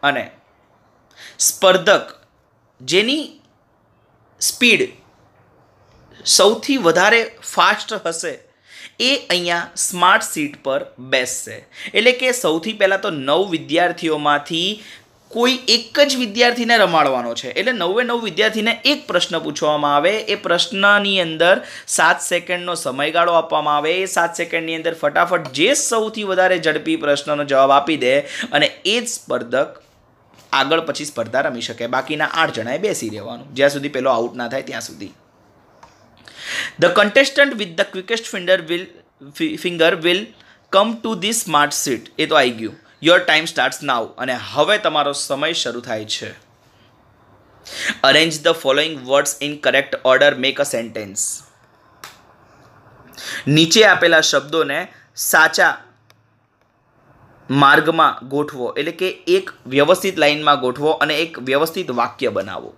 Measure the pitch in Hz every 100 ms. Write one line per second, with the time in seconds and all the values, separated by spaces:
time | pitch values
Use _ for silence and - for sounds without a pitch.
0 | 143 135 98 - _ _ _ _ _ _
1 | _ _ - - - - 190 185 170 180
2 | - - _ _ _ _ _ _ 131 170
3 | 220 302 277 - _ _ _ _ _ _
4 | _ _ _ _ - - 247 190 127 -
5 | _ _ _ _ _ _ _ _ _ _
6 | _ - - - 196 220 - 269 170 165
7 | 196 226 220 - - - 180 208 - 214
8 | 170 165 170 131 _ _ _ - - _
9 | 240 285 - 180 175 170 170 - - 180
10 | 180 214 - - 147 - 139 135 - -
11 | 127 131 123 - - 110 - - - 196
12 | 233 247 254 247 170 160 165 208 196 196
13 | 208 160 135 180 202 160 131 156 175 165
14 | 165 151 147 147 143 170 180 208 - -
15 | _ _ _ 226 247 254 - 226 233 -
16 | 285 262 240 196 240 240 226 233 190 165
17 | 143 127 120 117 131 151 208 240 175 208
18 | 247 240 220 165 214 214 214 220 262 294
19 | - 180 - 165 156 147 151 151 147 143
20 | 160 214 - 196 185 170 - 196 202 202
21 | 202 190 170 160 170 196 - - - -
22 | 165 180 - 175 170 180 180 165 143 131
23 | 147 165 170 170 160 156 151 147 151 180
24 | 190 185 170 170 165 170 160 165 160 165
25 | 147 156 170 175 147 127 185 285 - 233
26 | 214 214 202 185 185 180 160 151 156 160
27 | 147 143 - 147 143 135 135 139 143 151
28 | 123 135 143 - - 143 151 - 180 226
29 | 233 - - 127 120 127 156 - _ _
30 | _ _ _ _ _ 135 135 165 160 143
31 | 147 - 107 123 151 120 113 113 117 127
32 | 135 151 156 165 160 120 113 131 208 175
33 | 117 104 101 120 139 127 139 143 139 131
34 | 131 120 117 117 120 131 131 123 113 -
35 | 95 - _ _ _ _ _ _ - _
36 | _ _ - - - - - - 175 175
37 | 208 202 277 - 277 240 208 165 196 185
38 | 185 233 226 202 180 185 160 175 185 -
39 | _ _ 139 143 160 - 180 170 160 185
40 | 165 175 220 - - _ _ 196 220 226
41 | 226 214 196 233 - 151 147 - - 113
42 | - - 156 151 131 113 110 - _ _
43 | 151 180 180 156 165 139 131 135 143 123
44 | 110 - 127 120 101 123 156 208 175 151
45 | 143 139 - 139 156 165 123 120 123 110
46 | 107 - 107 101 _ _ _ _ _ _
47 | _ _ _ _ _ _ - - - -
48 | 135 143 165 156 - 165 135 139 156 151
49 | 127 139 143 - 143 147 131 131 139 -
50 | 131 131 143 131 131 131 143 120 113 110
51 | 104 98 - - - _ _ _ _ _
52 | - - _ _ _ _ _ _ _ _
53 | - - - - - 151 165 220 214 175
54 | 170 160 156 147 143 160 143 147 180 -
55 | _ - - 165 156 180 170 - - _
56 | _ _ _ _ _ _ _ _ _ _
57 | _ _ _ _ _ 135 139 151 156 165
58 | 147 - 127 139 147 143 120 - 143 165
59 | 185 180 - 185 190 - - 131 147 180
60 | 190 180 147 147 151 143 127 123 147 156
61 | 147 151 165 - 123 135 160 - 156 123
62 | 120 - 120 101 98 87 60